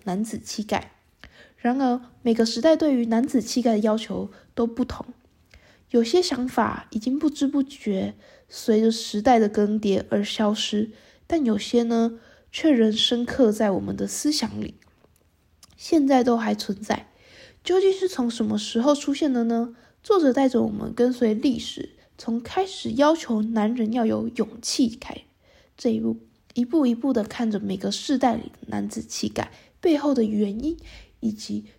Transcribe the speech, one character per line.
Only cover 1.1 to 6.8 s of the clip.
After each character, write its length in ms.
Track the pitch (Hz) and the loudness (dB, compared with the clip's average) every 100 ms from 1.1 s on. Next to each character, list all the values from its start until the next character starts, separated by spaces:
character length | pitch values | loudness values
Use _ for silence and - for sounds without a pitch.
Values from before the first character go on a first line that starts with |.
| _ - - - _ | _ -20 -20 -20 _
然 240 | 240 262 | -2 0
而， 180 | 262 247 - - | 0 0 -6 -6
每 120 | 240 | 0
个 120 | 220 226 | 2 2
时 160 | 233 | 2
代 160 | 320 311 | 4 4
对 180 | 311 254 | 4 2
于 120 | 233 | 2
男 200 | 226 262 | 2 2
子 140 | 254 | 0
气 200 | 208 254 | 0 0
概 120 | 240 | 2
的 60 | 214 | 2
要 180 | 214 220 | 2 0
求 340 | - 185 202 - _ - | -2 -8 -8 -12 _ -4
都 100 | 233 | -4
不 200 | 233 254 | -2 -6
同。 200 | - - - _ _ _ - _ _ _ | -6 -14 -16 _ _ _ -20 _ _ _
有 120 | 233 | 2
些 200 | 226 359 | 4 2
想 260 | 349 254 254 | 2 -2 -2
法 400 | 247 208 - | 0 0 -2